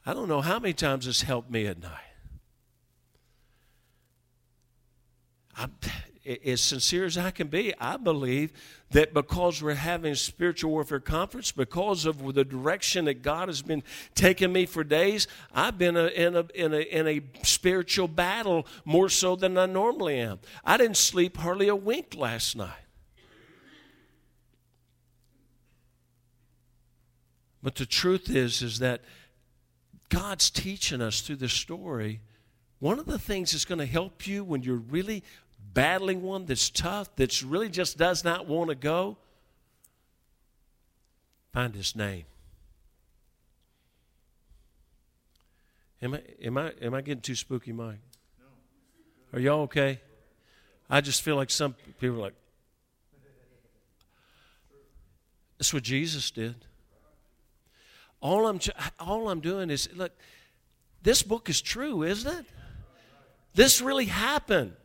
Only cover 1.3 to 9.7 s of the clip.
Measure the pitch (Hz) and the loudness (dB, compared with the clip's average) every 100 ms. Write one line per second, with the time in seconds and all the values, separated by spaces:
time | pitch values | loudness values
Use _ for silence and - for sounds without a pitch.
1.3 | 127 123 117 104 85 85 80 - - - | -2 -2 -2 -2 -4 -12 -16 -18 -20 -20
2.3 | - _ _ _ _ _ _ _ _ _ | -20 _ _ _ _ _ _ _ _ _
3.3 | _ _ _ _ _ _ _ _ _ _ | _ _ _ _ _ _ _ _ _ _
4.3 | _ _ _ _ _ _ _ _ _ _ | _ _ _ _ _ _ _ _ _ _
5.3 | _ _ - 127 - - - - - 139 | _ _ -10 -10 -8 -8 -8 -12 -14 -8
6.3 | 123 139 127 - 135 - 180 190 165 185 | -6 -2 0 0 0 0 0 -2 -2 -4
7.3 | - 151 160 220 - 120 175 220 151 131 | -4 -2 -2 -2 -4 -6 -2 0 0 0
8.3 | 131 151 - - - _ 139 151 156 - | 0 -2 -6 -20 -20 _ 4 6 2 0
9.3 | 180 175 151 151 | 2 2 0 -4